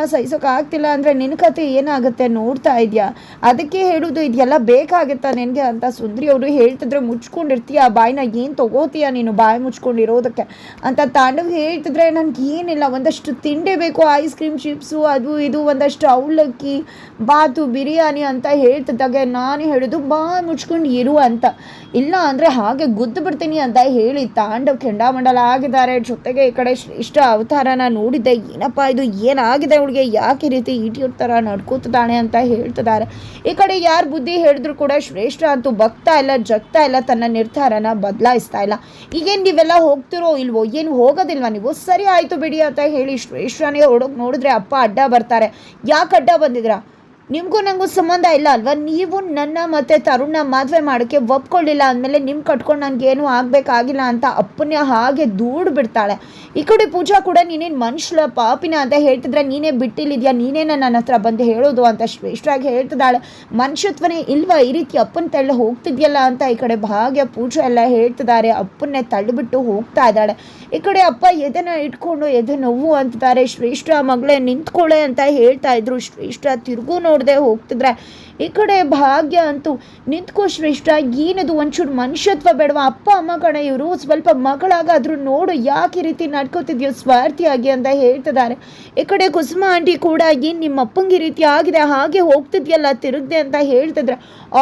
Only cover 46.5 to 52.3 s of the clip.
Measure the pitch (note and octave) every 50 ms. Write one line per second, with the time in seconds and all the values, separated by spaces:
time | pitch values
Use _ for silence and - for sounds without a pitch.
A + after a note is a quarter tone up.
46.5 | A#3+ A#3+ A3 A3 G#3 G3 - - _ _ _ _ _ _ _ - C4+ D#4+ F4 F#4+
47.5 | A4 G#4+ G4 G4 F#4+ F#4 F#4+ - - G4 E4+ E4 F4 F4+ F4 F4 D#4+ D4 D4+ D4+
48.5 | C4+ A3+ G#3+ C4+ D4 D4+ D4+ D#4 D#4 E4+ F#4+ E4 F4+ G4 F#4+ F4 D4 D4 D4 D4+
49.5 | D#4 E4 E4+ E4 D#4 D4 C4+ - D#4 D#4 - D#4+ C4+ A#3+ C#4 D4 D#4 D#4 D4+ C4+
50.5 | C4 C4 C4+ C4 E4 E4 D4+ D4 C4 A#3 A#3+ A#3 D4 C#4+ A#3+ A3 C4 C4+ C4+ -
51.5 | - F4+ D#4+ D4+ D4 C#4+ C#4 C4+ B3+ A#3+ B3+ C4+ C#4+ D4 C#4 C4